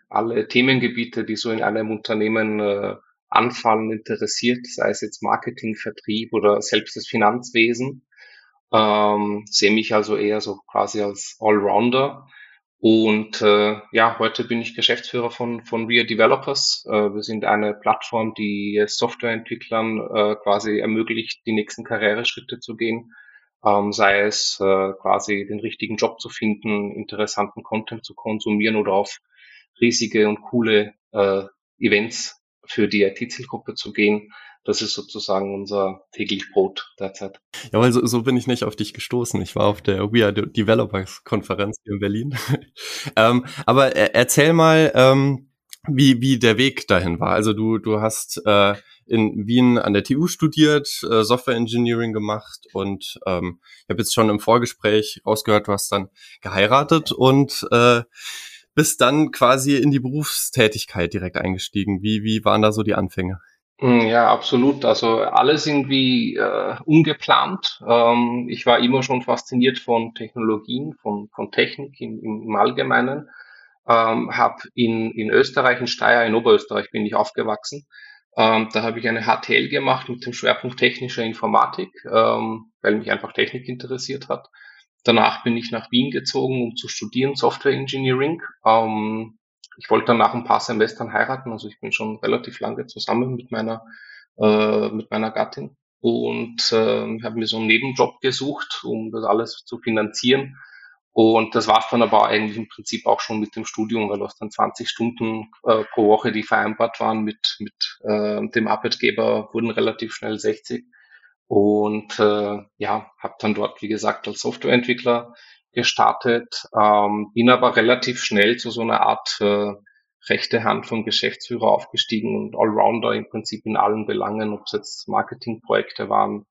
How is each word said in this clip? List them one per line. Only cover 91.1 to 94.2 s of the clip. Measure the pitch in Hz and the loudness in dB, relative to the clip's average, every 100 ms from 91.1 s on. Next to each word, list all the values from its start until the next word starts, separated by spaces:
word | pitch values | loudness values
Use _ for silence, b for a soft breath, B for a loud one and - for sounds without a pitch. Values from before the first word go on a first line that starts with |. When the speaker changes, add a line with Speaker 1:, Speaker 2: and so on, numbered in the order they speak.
Speaker 1:
heiraten, | 104 117 131 123 | -2 -2 -4 -8
also | 110 104 | -12 -14
ich | - | -14
bin | 104 | -8
schon | - 110 107 | -6 -6 -6
relativ | 110 120 123 - | -2 -4 -4 -10
lange | 110 - - | -8 -8 -12
zusammen | - - 113 127 123 | -10 -4 -2 -2 -6
mit | - | -8
meiner, | 110 113 113 - B B B | -8 -6 -8 -14 B B B